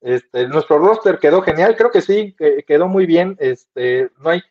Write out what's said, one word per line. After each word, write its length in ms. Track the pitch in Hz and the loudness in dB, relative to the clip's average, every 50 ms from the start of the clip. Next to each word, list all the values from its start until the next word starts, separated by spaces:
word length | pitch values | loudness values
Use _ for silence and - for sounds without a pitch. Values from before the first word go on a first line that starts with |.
Este, 480 | _ 123 123 123 - _ _ 123 123 123 | _ -4 -4 -4 -4 _ _ -6 -6 -2
nuestro 300 | 139 151 147 - 156 147 | -2 -4 -2 0 0 2
roster 420 | 160 196 220 220 - 202 180 - | 4 2 0 2 0 -2 -2 2
quedó 200 | - 147 156 185 | 2 2 2 2
genial, 360 | 185 - 160 156 175 214 226 | 0 0 -2 0 0 0 2
creo 160 | 226 226 240 233 | 2 0 2 2
que 80 | 185 | 0
sí, 340 | - - 196 208 214 202 190 | 0 0 -2 -2 -2 -6 -10
que-, 280 | _ 160 151 143 135 - | _ -2 0 0 0 -2
quedó 240 | _ 151 147 175 190 | _ 0 0 0 0
muy 180 | 190 190 185 | 0 0 0
bien. 300 | 170 165 170 180 185 196 190 | 2 2 2 0 0 -4 -4
Este, 720 | 147 131 127 123 _ _ _ 131 123 123 123 127 131 123 _ _ | -4 -4 -4 -6 _ _ _ -6 -4 -2 0 0 -2 -4 _ _
no 120 | 135 160 | -4 -4
hay 120 | 170 180 - _ | -4 -4 -4 _